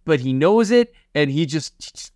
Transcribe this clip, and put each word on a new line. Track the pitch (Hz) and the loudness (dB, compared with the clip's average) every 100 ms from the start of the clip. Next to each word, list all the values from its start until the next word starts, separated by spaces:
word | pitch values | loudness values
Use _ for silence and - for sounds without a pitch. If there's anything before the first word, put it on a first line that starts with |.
| - | -2
but | 147 | 0
he | 131 | 0
knows | 131 165 220 208 | 0 2 2 2
it, | 240 233 _ _ 147 | 2 0 _ _ -2
and | 143 | 0
he | 143 156 | -2 -2
just, | 151 - - | -6 -8 -14
he | - | -20
just | - - | -20 -20